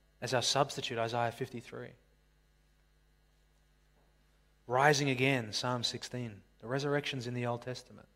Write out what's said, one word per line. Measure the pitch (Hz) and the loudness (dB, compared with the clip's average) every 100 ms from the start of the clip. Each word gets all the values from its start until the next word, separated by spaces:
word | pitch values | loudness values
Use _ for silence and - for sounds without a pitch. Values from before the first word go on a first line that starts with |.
| _ - | _ -10
as | 120 | 0
our | 127 | 0
substitute, | - 135 139 - - 117 | 2 2 2 0 -4 -2
Isaiah | 113 120 117 | -2 0 -2
fifty-three. | - 127 117 - 120 123 - _ _ _ _ _ _ _ _ _ _ _ _ _ _ _ _ _ _ _ _ _ _ _ _ _ _ - | -2 -8 -10 -12 -14 -14 -18 _ _ _ _ _ _ _ _ _ _ _ _ _ _ _ _ _ _ _ _ _ _ _ _ _ _ 0
Rising | 127 147 143 143 | 6 6 6 4
again, | 123 135 131 110 | 4 4 2 0
Psalm | 101 123 123 | -2 -2 0
sixteen. | 113 120 - 123 120 98 - _ | -2 -6 -8 -8 -8 -12 -20 _
The | 110 | -4
resurrection's | 135 143 143 143 135 120 | -2 0 0 0 -4 -4
in | 123 | -2
the | 120 | -2
Old | 120 | -2
Testament | 127 123 - 104 - | -6 -10 -12 -20 -20